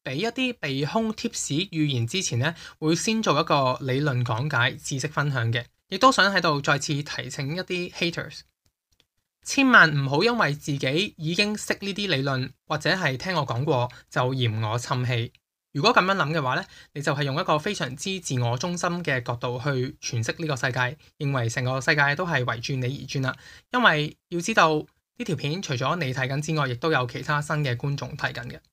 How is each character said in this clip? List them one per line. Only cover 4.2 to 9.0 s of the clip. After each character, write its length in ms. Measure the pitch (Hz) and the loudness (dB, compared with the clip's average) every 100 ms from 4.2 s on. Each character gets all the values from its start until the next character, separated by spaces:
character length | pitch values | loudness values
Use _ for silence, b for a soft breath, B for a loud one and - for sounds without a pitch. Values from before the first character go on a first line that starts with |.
講 260 | 120 110 147 | 0 0 0
解、 220 | 127 127 | 2 2
知 260 | 156 - 135 | 0 -6 -4
識 100 | 147 | -2
分 220 | 156 143 | -2 0
享 220 | 135 117 | 0 0
嘅。 140 | 117 120 _ _ | -2 -4 _ _
亦 100 | 190 | 4
都 120 | 262 | 6
想 240 | 254 190 | 6 4
喺 60 | 196 | 4
度 180 | 170 143 | 2 2
再 160 | 147 143 | 2 0
次 160 | - 143 | 0 -4
提 260 | 147 - 127 | -4 -8 -8
醒 260 | 147 139 | -6 -6
一 60 | 175 | -6
啲 320 | 185 180 180 | -4 -6 -6
haters， 480 | - 175 165 - - - _ _ _ _ _ | -2 -2 -2 -8 -12 -20 _ _ _ _ _